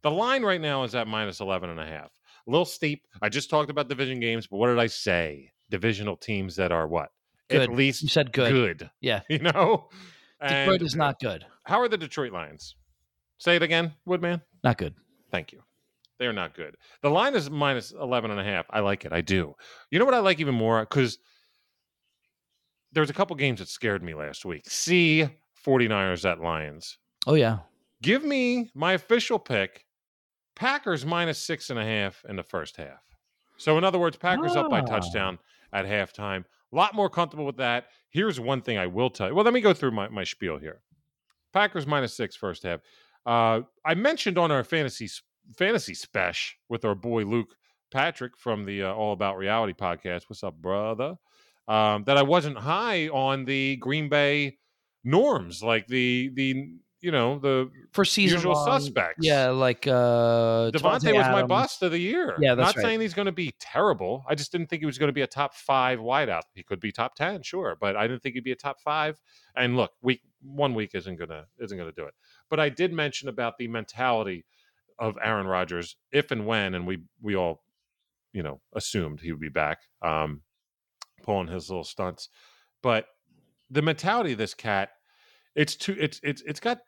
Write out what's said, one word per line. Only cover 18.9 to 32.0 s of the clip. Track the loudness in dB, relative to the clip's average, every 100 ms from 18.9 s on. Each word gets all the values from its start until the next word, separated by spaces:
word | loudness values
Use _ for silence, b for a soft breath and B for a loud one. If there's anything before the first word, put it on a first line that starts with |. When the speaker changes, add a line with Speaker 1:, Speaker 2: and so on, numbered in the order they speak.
| 0 -2
Speaker 1:
it. |
I | -4
do. | 2 0 0 -8 B B B
You | 2
know | 4
what | 4
I |
like | 4 2
even | 2 2
more? | 4 2 2
'Cause | 2 2 0 _ _ _ _ _ _ _ _ _ _ _ _ _ _ _ _ _
there | 0
was | 0
a |
couple | 0 -2 0
games | -2 -2
that | -8
scared | -4 -2 -2
me | -4
last | -10 -10 -10
week. | -10 -10 -8
See | -6 2 4 4 4 2 -4 _
forty-niners | _ 2 4 4 2 0 0 0
at | 0
Lions. | -2 -4 -6 -12 -18 -20 _ _ 2
Speaker 2:
Oh, | 4
yeah. | 4 0 -6 _ _ _
Speaker 1:
Give | 0 0
me | 0 0 0 0 -4 -2
my | 0
official | 0 2 0 2 -2
pick, | 0 0 0 -6 _ _ _ _ _ _ _ -4
Packers | -2 0 -2 -2 0
minus | 0 -2 -4
six | -6 -8 -6
and | -4
a | -2
half | 0